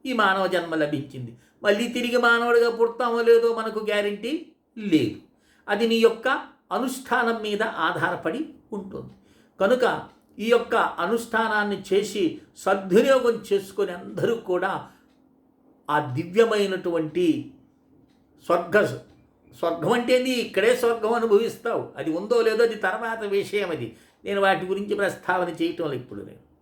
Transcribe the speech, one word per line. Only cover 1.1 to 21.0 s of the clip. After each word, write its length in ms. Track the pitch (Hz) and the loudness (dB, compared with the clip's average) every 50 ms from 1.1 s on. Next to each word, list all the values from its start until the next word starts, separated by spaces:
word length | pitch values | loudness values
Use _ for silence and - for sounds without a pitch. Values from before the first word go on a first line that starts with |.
| - 131 123 113 - - _ _ _ _ | -12 -12 -12 -12 -14 -18 _ _ _ _
మళ్ళీ 260 | - 208 202 208 240 240 | 0 0 2 2 0 -2
తిరిగి 280 | 240 247 240 240 233 | -2 -4 -2 0 0
మానవుడిగా 540 | 247 240 233 233 233 240 240 240 233 233 233 | 4 4 4 4 4 4 4 4 4 4 4
పుడతామో 520 | 226 233 233 226 220 - 254 240 233 233 | 4 2 0 0 2 -2 -2 0 0 2
లేదో 320 | 233 226 233 233 233 233 226 | 6 6 6 8 6 4 0
మనకు 240 | 226 220 226 214 214 | 0 -4 -4 -6 -4
గ్యారెంటీ 680 | 214 208 208 208 208 208 208 202 214 240 294 359 - - _ _ _ _ _ 226 | -2 0 0 0 0 -2 -4 -4 -6 -6 -6 -6 -8 -12 _ _ _ _ _ -8
లేదు. 420 | 214 202 165 147 123 104 - - - _ _ _ _ _ _ _ _ - | -2 2 2 2 2 0 -4 -10 -18 _ _ _ _ _ _ _ _ -4
అది 200 | 208 208 233 226 | 0 0 2 2
నీ 60 | 226 | 2
యొక్క 340 | 226 226 226 226 220 - 262 269 294 - - - _ _ _ | 4 4 4 4 2 -2 -2 -2 -2 -4 -12 -20 _ _ _
అనుష్ఠానం 720 | 180 214 254 262 - - - - - 262 233 226 226 214 | -4 -4 -4 -4 -6 -8 -6 -2 -2 0 0 0 -2 -2
మీద 200 | 214 214 208 202 | -4 -4 -2 -2
ఆధారపడి 840 | 220 220 - - 160 165 180 160 156 180 175 - - 160 - 269 320 - - - _ _ | -2 -4 -2 -2 -2 -2 0 0 -2 -2 -2 -2 -4 -6 -4 -4 -8 -10 -12 -20 _ _
ఉంటుంది. 400 | 226 202 190 - - - - - - _ _ _ _ _ _ _ _ _ | -12 -12 -12 -12 -14 -14 -16 -16 -20 _ _ _ _ _ _ _ _ _
కనుక 480 | 190 196 247 247 254 196 165 151 - - _ _ _ _ _ - | 2 2 4 4 2 0 0 -2 -8 -16 _ _ _ _ _ -6
ఈ 100 | 202 226 | 0 2
యొక్క 260 | 233 233 226 - 240 | 2 2 2 2 0
అనుష్ఠానాన్ని 1040 | 214 190 - - - 170 185 226 226 233 - - 220 226 220 214 208 208 202 202 - - - | 0 0 0 -2 -4 -2 -2 -2 -2 -2 -2 -2 -2 0 0 0 0 0 -2 -4 -6 -4 0
చేసి 480 | 190 202 202 202 - 214 185 151 - - - _ _ | 0 0 0 0 -2 -2 -2 -2 -2 -4 -16 _ _
సద్వినియోగం 880 | - - 190 196 196 196 190 175 220 262 277 269 262 240 240 226 214 - - | -6 -2 0 0 0 0 4 4 4 6 6 4 4 4 2 0 0 -2 -2
చేసుకొని 400 | 202 196 190 - - - 196 180 | -2 -2 -2 -4 -4 -4 -4 -4
అందరూ 420 | 180 185 190 196 208 180 160 214 233 | -4 -10 -12 -10 -6 -2 -2 -2 -2
కూడా 540 | 226 - - 180 175 180 196 196 226 220 - _ _ _ _ _ _ _ _ _ _ _ _ _ _ _ _ _ _ _ - | -2 -2 -4 -2 -2 -2 -2 -4 -6 -10 -14 _ _ _ _ _ _ _ _ _ _ _ _ _ _ _ _ _ _ _ 0
ఆ 80 | 147 151 139 127 123 | 0 0 0 0 -4
దివ్యమైనటువంటి 1400 | 143 165 175 180 214 226 214 214 208 202 196 190 180 - 180 170 165 160 156 151 175 180 165 147 131 - - - - _ _ _ _ _ _ _ _ _ _ _ _ _ _ _ _ _ | -6 -6 -2 4 4 4 4 4 0 0 0 -2 -4 -4 -2 -2 -2 -4 -2 -2 0 2 2 2 0 -2 -10 -18 -20 _ _ _ _ _ _ _ _ _ _ _ _ _ _ _ _ _
స్వర్గ, 400 | - 170 175 - 175 160 208 190 127 127 - - _ _ _ _ _ _ _ _ _ - - | -2 0 0 0 2 2 2 2 2 -2 -8 -14 _ _ _ _ _ _ _ _ _ -10 -4
స్వర్గం 340 | - 170 165 - - 180 | -4 -4 -4 -2 0 0
అంటే 240 | 233 240 233 240 254 | 0 0 2 2 2
ఏంది? 140 | 254 254 262 | 2 2 0
ఇక్కడే 460 | 254 240 208 - - 190 196 226 254 | -2 -2 -2 -2 -2 2 4 4 4
స్వర్గం 360 | 247 240 233 233 226 | 4 2 0 0 0